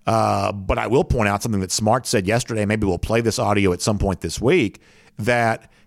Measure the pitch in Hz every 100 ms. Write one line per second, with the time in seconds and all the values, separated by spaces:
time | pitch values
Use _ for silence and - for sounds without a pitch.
0 | - 113 107 101 98 101 98 120 110 123
1 | - 123 104 101 123 104 95 - 107 120
2 | - 117 92 113 - 110 101 107 101 87
3 | - 113 117 104 107 104 98 87 - 104
4 | 98 95 85 - 113 180 107 - _ -
5 | - - 107 120 117 113 - _